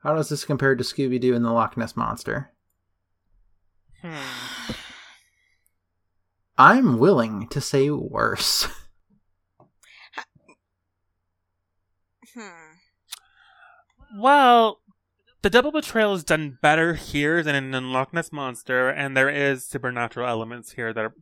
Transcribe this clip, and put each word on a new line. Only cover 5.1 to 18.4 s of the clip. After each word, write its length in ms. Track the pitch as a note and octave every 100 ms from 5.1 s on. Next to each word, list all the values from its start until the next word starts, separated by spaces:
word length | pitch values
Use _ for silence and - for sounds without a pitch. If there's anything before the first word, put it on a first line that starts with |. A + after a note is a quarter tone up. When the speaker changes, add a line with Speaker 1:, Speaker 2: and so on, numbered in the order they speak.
| - _ _ _ _ _ _ _ _ _ _ _ _ _ -
Speaker 1:
I'm 400 | C3 A#3 B3 A#2
willing 480 | D3 E3+ A2+ G2+ A2
to 100 | D3
say 280 | - C#3 C#3
worse. 800 | D3 - G#2+ A2+ G2 - - -
<laughs> 40 | - - _ _ _ _ _ _ _ _ _ _ - - - - _ _ _ _ _ _ _ _ _ _ _ _ _ _ _ _ _ _ _ A#3 B3
Speaker 3:
Hmm. 1800 | G#3 E3+ D#3+ E3 _ _ _ - _ _ _ _ _ _ _ _ - G#3
Speaker 2:
Well, 600 | A#3 C#4+ C4 A#3+ A3+ - _ _ _ _ _ _
the 80 | G3+
double 220 | A3 C4+
betrayal 420 | D4+ - A3+ G#3+
is 100 | F#3+
done 340 | D3+ D#3+ D3+ B2+
better 320 | D3+ D#3 E3
here 480 | D#3 - C#3+ D3 E3+
than 300 | D3+ C#3 C3
in 180 | C3 B2+
Loch 220 | B2+ C3
Ness 180 | E3+ D#3+
Monster, 580 | D3+